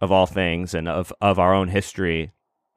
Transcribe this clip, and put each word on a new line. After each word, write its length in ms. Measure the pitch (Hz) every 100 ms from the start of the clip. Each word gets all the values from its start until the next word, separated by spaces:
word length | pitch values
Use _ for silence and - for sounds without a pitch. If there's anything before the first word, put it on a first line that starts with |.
of 100 | 95
all 160 | 95 92
things 480 | 98 87 85 90 85
and 120 | 82
of, 240 | 82 90 -
of 200 | 101 92
our 120 | 90
own 160 | 95 90
history 640 | 98 - - 90 82 80 - _ _ _